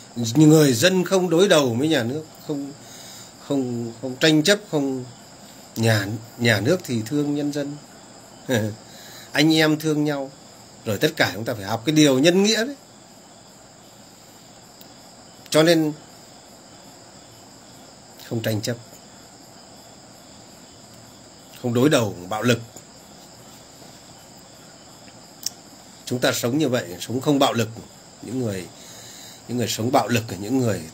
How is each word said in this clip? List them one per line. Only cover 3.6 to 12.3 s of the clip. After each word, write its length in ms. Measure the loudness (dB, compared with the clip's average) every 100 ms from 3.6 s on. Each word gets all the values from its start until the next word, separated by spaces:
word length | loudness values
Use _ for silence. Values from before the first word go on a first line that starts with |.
| -2 -4 -8 -8
không 140 | -10 0
tranh 260 | 2 4
chấp, 160 | 4 0 -2
không, 340 | -4 -2 -6 -10 -18 -20 -20 -20 -20 -12 -2
nhà, 300 | 2 2 -2 -8 -12 -2
nhà 220 | 0 2
nước 200 | 2 -2
thì 180 | -2 -6 -4
thương 280 | -4 -2
nhân 180 | -4 -4
dân, 240 | -4 -6 -10 -18 -20 -20 -20 -20 -12 -2
<laughs> 240 | -2 -2 -8 -18 -20 -20 -20 -10
anh 220 | -4 0
em 240 | 2 2 0
thương 260 | -2 -2
nhau, 260 | -2 -4 -8 -16 -20 -20 -20 -12
rồi 140 | -8 -2
tất 120 | -2 0
cả 140 | -2
chúng 100 | -2
ta 100 | -8
phải 100 | -8
học 180 | -6 -4 0
cái 80 |
điều 240 | 4 4 6
nhân 240 | 4